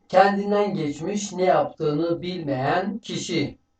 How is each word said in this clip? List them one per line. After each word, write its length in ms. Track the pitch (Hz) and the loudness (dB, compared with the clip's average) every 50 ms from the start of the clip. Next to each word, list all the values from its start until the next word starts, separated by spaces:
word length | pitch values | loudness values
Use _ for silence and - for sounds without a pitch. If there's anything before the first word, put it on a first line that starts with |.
| _ - | _ 2
kendinden 640 | 185 185 196 202 202 202 202 202 208 208 208 - - | 6 6 6 6 4 0 0 2 2 2 2 2 0
geçmiş, 580 | 156 151 143 147 151 165 196 208 208 - - | -2 -4 -4 -6 -6 -6 -4 -4 -4 -4 -6
ne 120 | 175 180 180 | -4 0 2
yaptığını 760 | 180 160 170 - - - - 156 151 147 156 170 170 170 - | 4 4 4 2 0 -4 -4 -2 0 0 0 0 0 -2 -4
bilmeyen 760 | 175 180 180 175 156 143 135 127 135 - - 185 202 202 196 233 | -4 -6 -8 -6 -4 -4 -4 -2 -2 -2 0 -2 -2 -4 -6 -8
kişi. 600 | - - 165 - - - 170 - 139 127 - - _ _ _ | -8 -8 -8 -8 -6 -4 -2 -2 -2 -4 -6 -12 _ _ _